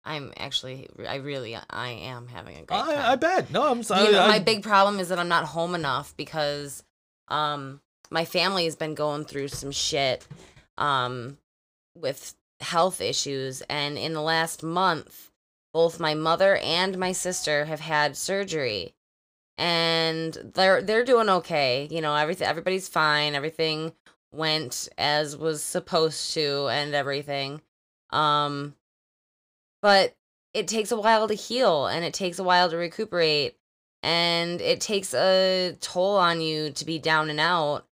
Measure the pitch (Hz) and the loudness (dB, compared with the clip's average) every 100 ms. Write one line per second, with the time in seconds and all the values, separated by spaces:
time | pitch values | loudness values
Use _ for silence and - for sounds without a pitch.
0 | 113 151 135 - 139 135 131 131 - - | -10 -10 -10 -12 -6 -6 -6 -14 -16 -14
1 | 110 139 139 139 113 113 - - 123 117 | -8 -8 -6 -8 -8 -12 -10 -10 -8 -10
2 | 107 123 123 113 - - - 202 294 294 | -12 -12 -14 -16 -16 -18 -6 -4 -2 0
3 | 247 262 320 370 - 175 294 240 226 190 | 2 2 2 0 0 0 2 0 0 4
4 | 214 202 196 214 196 220 214 202 202 202 | 6 8 8 6 4 0 4 6 6 4
5 | 175 180 175 170 131 165 170 175 147 131 | -2 -2 2 0 0 -2 -2 0 0 -2
6 | 147 - 139 160 147 147 143 135 _ _ | -4 -12 -8 -2 -2 -4 -8 -14 _ _
7 | _ _ _ 151 151 147 135 139 _ _ | _ _ _ -2 -2 -2 -8 -16 _ _
8 | _ 165 165 180 175 190 165 147 156 151 | _ -4 -2 0 0 0 -2 -2 -6 -2
9 | 151 147 151 143 139 - 139 143 - 151 | -2 -2 -6 -8 -8 -8 -8 -4 -2 0
10 | 135 120 - - - - _ - 143 135 | 0 -2 -8 -20 -20 -20 _ -4 0 0
11 | 123 123 120 143 _ _ _ _ _ - | 0 -6 -10 -14 _ _ _ _ _ -8
12 | 143 143 - - _ _ - 175 185 - | -6 -6 -12 -20 _ _ -2 2 2 0
13 | 101 139 147 135 131 131 - 147 143 143 | -4 -2 -4 -6 -6 -10 -8 -4 -4 -4
14 | 135 160 151 165 165 - 160 175 190 156 | -6 -2 0 0 0 -4 -4 2 2 0
15 | - - - _ _ _ _ 160 165 165 | -6 -20 -20 _ _ _ _ 2 2 2
16 | 160 151 160 165 196 196 127 165 190 185 | -2 0 0 4 4 4 2 0 0 -2
17 | 185 185 180 180 - 147 151 147 156 151 | -4 -2 -4 -4 -2 0 -2 -6 0 2
18 | 147 139 - 196 196 160 127 104 - _ | 2 0 -4 -4 -4 -4 -2 -4 -8 _
19 | _ _ _ _ _ - 170 170 165 165 | _ _ _ _ _ -4 0 2 2 2
20 | 165 160 160 - - - 190 180 190 220 | 0 -2 -6 -8 -8 2 4 4 4 0
21 | 247 233 214 180 - 160 135 127 147 165 | 4 4 6 2 2 0 2 0 -2 -4
22 | 156 147 151 185 - 151 180 190 185 170 | 0 2 0 0 -2 0 -2 -2 -2 0
23 | 156 147 147 143 151 160 160 156 160 - | 4 4 2 -2 -6 -2 -2 -2 -6 -10
24 | _ _ _ 143 156 156 - - - - | _ _ _ -4 -2 -2 -4 -8 -10 -4
25 | 139 147 151 143 160 151 - 185 185 180 | 0 0 0 -4 -4 -4 -4 -6 -2 0
26 | 160 147 - 160 147 139 139 131 147 143 | 0 -2 -6 -2 -2 -2 0 -2 0 -2
27 | 135 139 139 143 139 151 _ _ _ _ | -2 -4 -4 -6 -6 -10 _ _ _ _
28 | _ - 151 147 147 143 143 - _ _ | _ 0 2 2 0 -4 -8 -14 _ _
29 | _ _ _ _ _ _ _ _ 208 196 | _ _ _ _ _ _ _ _ 4 6
30 | 175 _ _ _ _ 208 208 226 214 226 | 4 _ _ _ _ -6 -4 -4 -2 0
31 | 208 220 214 214 - 240 240 156 113 143 | 4 4 2 -2 -2 2 4 4 2 -2
32 | 170 - 190 175 185 180 180 165 170 - | -4 -4 -4 -2 2 4 4 0 -6 -6
33 | 220 175 160 147 139 _ _ _ _ _ | -4 2 2 2 -2 _ _ _ _ _
34 | - 170 170 170 170 175 - 170 - 202 | -2 0 2 0 -2 -2 0 0 0 -4
35 | 190 123 185 185 190 185 180 - - 180 | -2 0 4 4 4 2 -2 -6 -6 0
36 | 190 202 175 165 160 156 156 139 156 160 | 2 4 4 2 -2 -2 -4 -6 -6 -4
37 | 160 156 156 151 160 180 147 143 _ | 2 2 2 0 2 2 0 -2 _